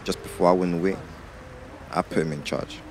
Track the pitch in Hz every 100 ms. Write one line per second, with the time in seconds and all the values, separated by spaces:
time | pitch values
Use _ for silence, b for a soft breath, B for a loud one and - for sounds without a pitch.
0 | - 92 - - 90 90 90 85 92 95
1 | - - - - - - - - - -
2 | - - 80 73 71 - - - -